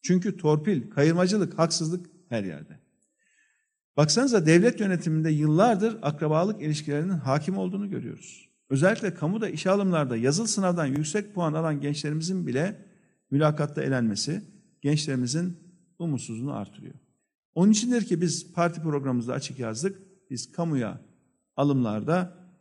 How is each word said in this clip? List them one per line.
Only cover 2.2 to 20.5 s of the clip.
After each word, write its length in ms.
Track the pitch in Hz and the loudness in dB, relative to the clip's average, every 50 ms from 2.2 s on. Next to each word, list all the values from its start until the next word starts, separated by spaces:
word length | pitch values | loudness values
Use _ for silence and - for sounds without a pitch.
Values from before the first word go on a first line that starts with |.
| _ _ | _ _
her 140 | 120 113 101 | -4 -4 -4
yerde. 360 | 92 80 73 73 71 80 - _ _ _ _ _ _ _ _ _ _ _ _ _ _ _ _ _ _ _ _ _ _ _ - | -4 -8 -10 -14 -18 -20 -20 _ _ _ _ _ _ _ _ _ _ _ _ _ _ _ _ _ _ _ _ _ _ _ 2
Baksanıza 480 | 151 151 - 226 262 285 240 214 160 | 2 4 4 2 2 4 2 4 4
devlet 340 | 151 165 175 196 240 240 - | 6 6 6 6 4 2 2
yönetiminde 520 | 214 190 185 165 - 170 156 156 156 160 | -2 -2 -2 -2 0 0 0 0 0 0
yıllardır 680 | 160 147 151 151 151 165 202 247 226 185 208 226 220 220 | 0 2 2 2 4 6 6 4 4 2 0 -2 -2 -2
akrabalık 600 | - 147 151 147 165 151 151 156 175 202 220 - | -4 -4 -4 -2 -2 0 2 2 2 0 -2 -4
ilişkilerinin 520 | 143 151 151 151 151 - 143 147 156 185 196 | -4 -4 -4 -4 -4 -4 -2 -2 -2 -2 -2
hakim 440 | 160 123 131 135 151 151 - 185 196 | -2 0 0 0 0 0 -2 -4 -2
olduğunu 320 | 190 185 185 196 202 196 | -4 -4 -4 -4 -6 -6
görüyoruz. 600 | 190 - - - - - - - - - - _ _ _ _ _ | -6 -8 -8 -10 -12 -14 -16 -20 -20 -20 -20 _ _ _ _ _
Özellikle 440 | 135 135 156 185 220 226 233 196 - | 0 2 4 2 2 2 -2 -6 -4
kamuda 360 | - 156 156 196 226 220 175 | -2 -4 -2 -2 -2 -4 -4
işe 200 | 127 156 - 185 | -6 -4 0 0
alımlarda 480 | 190 208 202 190 175 160 147 127 120 113 | 2 2 2 2 2 2 0 0 -2 0
yazılı 300 | 117 131 147 180 233 214 | 0 0 0 0 -2 -2
sınavdan 380 | - 208 190 180 180 175 160 | -2 0 0 0 0 0 0
yüksek 480 | 135 135 143 156 151 - 214 208 208 - | 0 0 -2 -2 -2 -4 -4 -6 -4 -6
puan 200 | 185 175 156 147 | -4 -2 -2 0
alan 280 | 156 165 160 151 143 | 0 -2 -2 -2 -2
gençlerimizin 680 | 139 143 147 147 - 147 151 156 160 170 190 185 170 147 | -2 -4 -4 -4 -4 -4 -4 -4 -4 -4 -4 -4 -4 -2
bile 380 | 120 131 156 196 214 - - - _ _ _ _ _ _ _ _ | -2 -2 -2 -2 -4 -8 -16 -20 _ _ _ _ _ _ _ _
mülakatta 520 | 139 139 156 151 147 147 151 151 147 151 139 | 0 4 4 4 2 2 -2 -2 -2 -4 -2
elenmesi 580 | 135 135 127 117 113 104 98 - 139 156 208 208 - - - _ _ _ _ | 0 0 0 0 0 0 -2 -4 -4 -4 -6 -8 -12 -20 -20 _ _ _ _
gençlerimizin 760 | - 143 151 147 151 - 135 123 127 120 131 160 180 185 175 - - - - _ _ _ _ _ | -2 0 0 0 0 -2 -2 -2 -2 -2 -2 -2 -2 -4 -8 -10 -18 -20 -20 _ _ _ _ _
umutsuzluğunu 540 | 170 165 143 120 - - 113 110 123 143 135 | -4 -4 -4 -4 -4 -8 -10 -8 -6 -6 -6
artırıyor. 420 | 110 101 - - - - - - - _ _ _ _ _ _ _ _ _ _ _ | -6 -8 -10 -14 -18 -18 -18 -18 -20 _ _ _ _ _ _ _ _ _ _ _
Onun 160 | 170 180 208 | 4 6 6
içindir 340 | 220 214 - 247 247 240 208 | 6 4 4 2 0 0 2
ki 160 | - 185 160 | 0 0 0
biz 320 | 180 170 - - - - - | 2 0 -2 -4 -8 -8 -2
parti 280 | 175 175 170 165 175 | 0 0 0 0 -2
programımızda 520 | 160 160 147 143 131 135 127 120 113 120 123 | -4 -2 -2 0 0 0 -2 -2 -2 -2 -4
açık 260 | 131 135 - 127 127 | -4 -6 -8 -8 -8
yazdık. 400 | 123 113 113 113 147 196 196 - - - _ _ _ _ | -6 -6 -6 -4 -4 -6 -6 -6 -20 -20 _ _ _ _
Biz 220 | - 143 - - | -12 -12 -12 -12